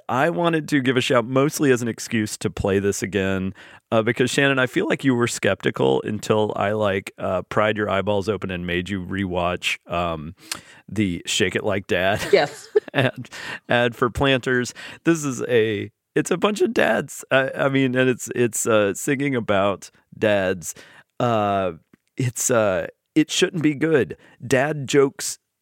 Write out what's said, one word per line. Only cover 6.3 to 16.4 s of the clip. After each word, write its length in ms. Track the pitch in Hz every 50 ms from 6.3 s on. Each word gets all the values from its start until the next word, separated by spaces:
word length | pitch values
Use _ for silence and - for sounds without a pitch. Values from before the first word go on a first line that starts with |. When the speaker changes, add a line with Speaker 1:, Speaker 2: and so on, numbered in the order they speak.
| 107 107 107 104 -
Speaker 1:
I, 180 | - 101 101 107
like, 400 | 110 107 101 95 98 - - -
uh, 240 | - 95 95 92 92
pried 360 | 92 - - 113 107 107 107
your 120 | 107 104 98
eyeballs 400 | 95 98 95 104 104 101 95 110
open 220 | 101 92 - 95
and 160 | 92 87 87
made 220 | 87 87 90 90 92
you 140 | 101 92 90
rewatch, 760 | 92 95 95 98 90 87 87 87 87 90 87 - - - - _ -
um, 440 | 82 87 87 85 - 80 73 82 98 _ - - - - - - - - _
the 360 | - 95 107 104 92 85 - -
Shake 300 | - - - 104 92 -
It 80 | 113 101
Like 240 | 107 95 104 98
Dad 340 | - 101 87 92 95 107 - - -
Speaker 2:
Yes. 360 | 202 170 143 - - - - - - 440
Speaker 1:
<laughs> 120 | - - -
ad, 360 | 139 127 127 - - 123 - - - - - - - _
ad 280 | - 120 120 120 123 120
for 160 | - 127 117
Planters. 640 | - - 143 135 135 123 - 131 127 123 123 - - - - - - - -
This 200 | 165 170 160 147
is 180 | 139 123 120 120
a, 420 | 123 123 113 110 113 104 101 101 104 _ _ _ _ -
it's 160 | 156 - -
a 80 | 185
bunch 240 | 165